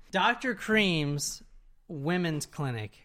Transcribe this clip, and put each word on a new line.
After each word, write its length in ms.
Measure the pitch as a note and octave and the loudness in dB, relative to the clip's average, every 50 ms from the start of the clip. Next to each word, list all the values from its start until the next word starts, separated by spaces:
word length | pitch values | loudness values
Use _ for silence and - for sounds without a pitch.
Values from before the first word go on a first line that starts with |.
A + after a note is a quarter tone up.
| - - - | -14 -4 0
Doctor 420 | F#3+ F#3 A3+ A#3+ A#3+ - C4 A3 | 2 2 2 2 2 -2 -4 -4
Creams 880 | - - - A3 A3 G#3 F#3 E3+ D#3 D3 C#3+ D3 D3 - - - - - - - - - - - - _ - | -4 0 2 4 4 4 4 4 2 2 0 0 -2 -4 -6 -8 -10 -14 -20 -20 -20 -20 -20 -20 -20 _ -12
Women's 580 | F3 C#3+ C3+ D#3+ F3+ F3+ F3 E3 D#3 D3 - | -10 -6 -2 0 0 0 0 0 -2 -2 -4
Clinic 460 | - - - D3 C3 A#2+ A2 G#2+ G2+ - - - | -6 -6 -6 -4 -4 -4 -6 -8 -10 -12 -18 -20